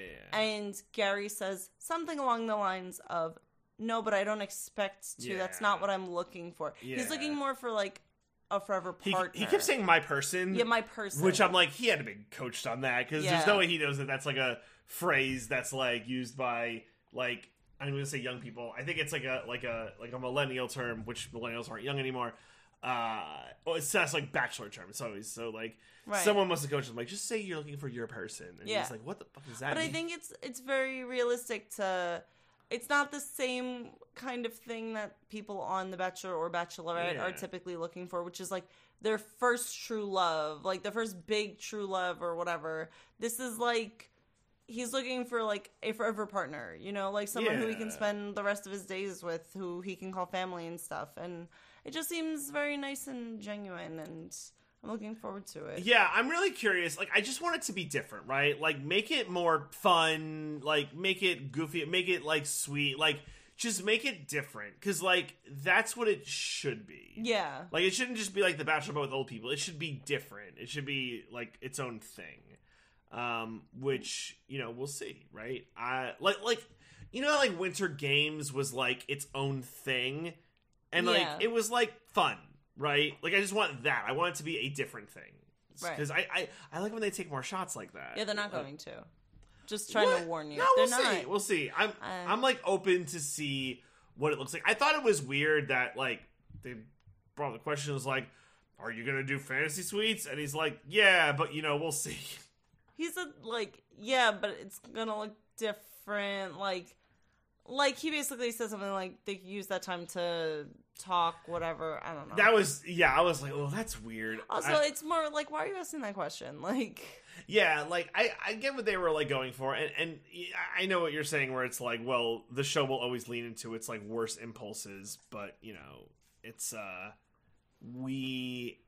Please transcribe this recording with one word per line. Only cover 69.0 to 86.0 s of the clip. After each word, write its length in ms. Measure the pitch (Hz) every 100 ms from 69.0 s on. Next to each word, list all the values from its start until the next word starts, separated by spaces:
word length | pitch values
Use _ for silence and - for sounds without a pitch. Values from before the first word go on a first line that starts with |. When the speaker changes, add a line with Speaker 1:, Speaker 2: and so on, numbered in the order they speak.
Speaker 1:
with 120 | 139
old 140 | 135 131
people. 240 | 117 117
It 80 | 147
should 220 | 190 151
be 100 | 165
different. 680 | 135 - 135 - 101 101 -
It 100 | 120
should 160 | 147
be, 400 | 139 139 127 117 -
like, 260 | 120 117 -
its 200 | 131 139
own 180 | 127 110
thing. 440 | - - 82 58 50 - _ _ _ _ _
Um, 520 | 113 120 117 113 110 -
which, 640 | 123 135 131 - - - - _
you 120 | 135
know, 120 | 117
we'll 160 | 120 139
see, 400 | 143 - - -
right? 340 | 101 113 127 - -
I, 380 | 120 131 123 -
like, 200 | 180 202
like, 200 | 214 226 - - - - -
you 120 | 233
know 100 | 285
how, 60 | 294
like, 200 | 262 170
Winter 300 | 185 156 185
Games 640 | 143 143 143 151 156 143
was, 200 | 135 131
like, 300 | 120 127 127 -
its 180 | 139 -
own 280 | 139 139 135
thing? 720 | 127 - - 127 127 143 170 160 _ _ _ _ _
And, 140 | 170 180
like, 160 | 175
Speaker 2:
Yeah. 160 | 165 156
Speaker 1:
it 100 | 226
was, 180 | 233 214
like, 280 | 240 226 - -
fun, 280 | 208 156 101 - - _ -
right? 400 | 147 143 151 147
Like, 120 | 165
I 60 | 196
just 120 | 202
want 280 | 202 180 131
that. 200 | 139 123 104
I 60 |
want 220 | 135 175
it 40 | 165
to 40 |
be 140 | 151 156
a 100 | 131
different 400 | 139 123 117 104
thing. 220 | 92 55 50 _ _ _ -
Speaker 2:
Right. 140 | 175
Speaker 1:
'Cause 140 | 147